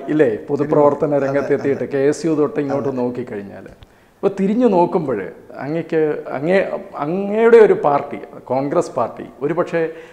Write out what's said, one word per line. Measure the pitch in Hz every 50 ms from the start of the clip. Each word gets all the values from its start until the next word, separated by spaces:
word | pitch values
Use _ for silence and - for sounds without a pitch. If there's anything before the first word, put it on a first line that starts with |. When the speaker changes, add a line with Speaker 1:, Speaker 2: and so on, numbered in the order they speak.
| -
Speaker 1:
ഇല്ലേ | - 147 151 151 127 107 104 - -
പൊതുപ്രവർത്തന | 147 139 147 147 156 151 147 147 139 - 165 147 147
Speaker 2:
അതെ, | 143 135
Speaker 1:
രംഗത്തെത്തിയിട്ട്, | 135 139 143 135 123 143 131 110 143 139 - 123
Speaker 2:
അതെ. | 117
Speaker 1:
കെ | 143
എസ് | 139 135 143 151 - -
യു | 170
തൊട്ട് | 160 151 151 135 - 151
ഇങ്ങോട്ട് | 147 139 139 139 117 139
Speaker 2:
അതെ. | 135
Speaker 1:
നോക്കിക്കഴിഞ്ഞാൽ. | 127 123 123 120 127 120 - 110 104 101 98 98 95 95
അപ്പോൾ | - - - - - _ _ _ _ _ _ - 202 196 -
തിരിഞ്ഞു | 190 196 214 247 254
നോക്കുമ്പോൾ | 240 233 175 175 165 - 190 160 139 123 101 92 - - - - - -
അങ്ങക്ക് | - 120 139 156 170 156 160 170 160 156 151 147 - -
അങ്ങേ, | - 139 131 139 165 185 196 - - - - 202 - -
അങ്ങയുടെ | - 143 147 170 190 202 202 208 214 226 233 233
ഒരു | 233 220 190 190
പാർട്ടി, | 143 - 151 143 143 - - - - - - - - -
കോൺഗ്രസ് | - 123 135 139 143 135 175 165 -
പാർട്ടി, | - 131 117 107 - - - - - -
ഒരു | 135 147 165
പക്ഷേ, | 170 170 170 - 170 160 160 160 - - -